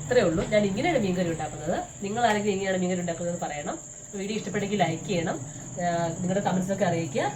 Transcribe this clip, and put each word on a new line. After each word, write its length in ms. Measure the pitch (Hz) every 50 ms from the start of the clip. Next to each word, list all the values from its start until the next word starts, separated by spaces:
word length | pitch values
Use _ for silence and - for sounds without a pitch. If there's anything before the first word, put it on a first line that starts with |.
| -
ഇത്രയേ 200 | - 247 247 214
ഉള്ളൂ. 260 | 175 160 175 226 -
ഞാൻ 140 | 220 214 208
ഇങ്ങനെയാണ് 360 | 196 190 214 277 359 330 262
മീൻകറി 300 | 208 185 180 180 180 170
ഉണ്ടാക്കുന്നത്. 540 | 165 151 - - - - 151 160 190 294 - - - -
നിങ്ങൾ 240 | 208 196 208 233 240
ആരെങ്കിലും 280 | 226 208 208 202 208 196
എങ്ങനെയാണ് 240 | 190 196 190 185 185
മീൻകറി 220 | 180 180 185 175
ഉണ്ടാക്കുന്നത് 420 | 175 175 170 - 175 175 175 170
പറയണം. 360 | - 151 147 147 147 180 294 330 - - - - - - -
വീഡിയോ 220 | 196 190 202 220 214
ഇഷ്ടപ്പെട്ടെങ്കിൽ 400 | - 208 180 208 202 185 208 202
ലൈക്ക് 260 | 180 156 165 160 -
ചെയ്യണം. 360 | - 202 170 165 185 233 - - - - - - - - 196
ആ, 260 | 175 175 170 170 170 165
നിങ്ങളുടെ 320 | 165 - 180 180 190 202
കമന്റ്സ് 320 | 202 202 180 190 185 185
ഒക്കെ 140 | 196 190 202
അറിയിക്കുക. 460 | 180 170 165 170 160 - 233 320 415 -